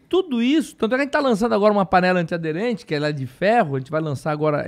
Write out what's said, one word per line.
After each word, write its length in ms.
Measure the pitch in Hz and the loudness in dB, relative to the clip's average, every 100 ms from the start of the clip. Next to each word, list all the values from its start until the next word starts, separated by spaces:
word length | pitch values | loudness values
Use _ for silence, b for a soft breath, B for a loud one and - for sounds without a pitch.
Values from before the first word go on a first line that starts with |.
| - | -2
tudo 340 | 359 370 233 | -2 0 0
isso. 320 | 247 311 - | 2 2 0
Tanto 220 | - 220 254 | -4 -2 0
é 20 | |
que 40 | |
a 20 | |
gente 80 | 277 | 0
tá 80 | 302 | 0
lançando 340 | 269 196 233 | 2 2 2
agora 200 | 208 208 | 4 4
uma 120 | 202 180 | 4 2
panela 320 | 185 185 180 | 2 4 2
antiaderente, 640 | 165 170 160 156 240 226 - | 0 -4 -4 -2 -2 -4 -4
que 100 | 147 | -2
ela 140 | 151 | -2
é 20 | |
de 160 | 151 127 | -4 -8
ferro, 480 | - 190 240 160 135 | -2 2 2 2 -2
a 40 | |
gente 120 | 131 | -4
vai 80 | 156 | -4
lançar 320 | 160 127 160 | -4 -4 -4
agora, 320 | 151 151 147 | -2 0 0